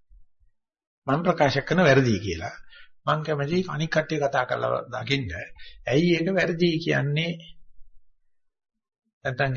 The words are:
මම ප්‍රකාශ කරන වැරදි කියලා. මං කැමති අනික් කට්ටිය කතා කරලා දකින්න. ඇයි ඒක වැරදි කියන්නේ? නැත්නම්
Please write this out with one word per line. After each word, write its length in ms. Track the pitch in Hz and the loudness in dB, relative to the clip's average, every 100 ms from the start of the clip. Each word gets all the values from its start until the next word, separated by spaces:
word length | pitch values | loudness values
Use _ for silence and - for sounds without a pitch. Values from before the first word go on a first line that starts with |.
| _ - - _ _ _ _ _ _ _ - | _ -20 -20 _ _ _ _ _ _ _ -2
මම 140 | 139 | 0
ප්‍රකාශ 380 | 175 170 143 139 | 2 4 4 2
කරන 220 | - 160 | 0 4
වැරදි 340 | 170 135 127 98 | 6 6 6 2
කියලා. 360 | 104 82 80 - - - - - | -2 -6 -8 -12 -18 -20 -20 -10
මං 180 | - 151 | -4 -2
කැමති 380 | 156 151 143 180 180 | -2 -4 0 -2 -2
අනික් 260 | 147 156 | -4 -2
කට්ටිය 280 | 156 151 156 | 0 0 0
කතා 260 | 143 135 127 | 0 0 -2
කරලා 360 | 127 120 123 - | -2 -2 -2 -4
දකින්න. 420 | 120 117 139 120 82 - - - - | -8 -2 -2 -2 -8 -12 -14 -18 -10
ඇයි 260 | - 131 175 | 0 2 4
ඒක 180 | 165 165 | 2 2
වැරදි 380 | 190 165 165 175 160 | 0 0 2 2 2
කියන්නේ? 540 | 160 143 139 147 165 165 - - - - - - - _ _ _ _ _ _ _ _ _ _ _ 135 | 0 0 0 0 -2 -6 -12 -20 -20 -18 -18 -18 -20 _ _ _ _ _ _ _ _ _ _ _ -8
නැත්නම් 280 | 127 139 | -2 -2